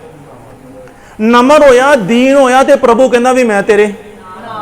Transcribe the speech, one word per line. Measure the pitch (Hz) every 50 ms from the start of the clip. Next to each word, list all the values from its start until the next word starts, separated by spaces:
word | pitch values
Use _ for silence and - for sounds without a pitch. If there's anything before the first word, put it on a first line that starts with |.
| - - - - - - - - - - - - - - - - - - - - - - - -
ਨਮਰ | 214 226 240 240 247 269 302 302 294
ਹੋਇਆ, | 277 247 247 262 285 294
ਦੀਨ | 254 190 170 233 240 254 262 269
ਹੋਇਆ, | 285 262 247 254 262 269
ਤੇ | - 285
ਪ੍ਰਭੂ | - 269 240 233 214 262 240
ਕਹਿੰਦਾ | 233 240 240 254 254
ਵੀ, | 254 254
"ਮੈਂ | 226 208 202 196
ਤੇਰੇ | - 208 208 208 208 196 - - - - - - - - - - - - -